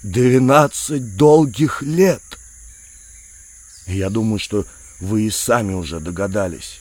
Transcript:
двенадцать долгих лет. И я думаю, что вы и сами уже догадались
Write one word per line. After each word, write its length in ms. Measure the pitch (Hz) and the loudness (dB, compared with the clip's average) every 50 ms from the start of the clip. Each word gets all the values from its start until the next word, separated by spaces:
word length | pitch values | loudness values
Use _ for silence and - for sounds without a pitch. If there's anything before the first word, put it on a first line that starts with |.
| - | -10
двенадцать 1120 | 101 87 123 123 127 127 131 127 127 139 151 151 139 - - - - 151 139 127 110 95 | -4 0 2 4 4 4 4 4 6 6 6 4 4 0 -8 -8 -6 -6 -6 -6 -8 0
долгих 640 | 92 147 151 151 160 156 139 101 120 156 143 - - | 4 6 6 8 6 4 2 0 -2 -2 -2 -2 -6
лет. 400 | 143 143 156 170 190 190 151 - - - - - - - - - - - - - - - - - - - - - - - - - - - - - - - - - - | -6 -4 0 2 2 2 2 -2 -8 -20 -20 -20 -20 -20 -20 -20 -20 -20 -20 -20 -20 -20 -20 -20 -20 -20 -20 -20 -20 -20 -20 -20 -20 -20 -20 -20 -20 -20 -20 -18 -10
И 100 | 90 92 | -6 -4
я 120 | 98 95 95 | -4 -4 -2
думаю, 300 | 104 113 110 110 107 98 | -2 -2 -2 -2 -2 -4
что 260 | - - 104 104 95 - - - - - - - | -4 -4 -4 -4 -4 -4 -14 -20 -20 -20 -18 -14
вы 240 | 87 95 110 107 110 | -8 -4 -2 -2 -2
и 80 | 110 | -2
сами 420 | 104 - - - 117 120 110 98 95 | -4 -4 -2 0 0 0 0 -2 -4
уже 260 | 92 85 73 85 82 | -6 -6 -8 -10 -8
догадались 800 | 76 87 87 87 98 98 95 104 98 90 80 - - - - - | -8 -10 -6 -6 -6 -4 -2 -4 -4 -4 -6 -10 -16 -18 -18 -20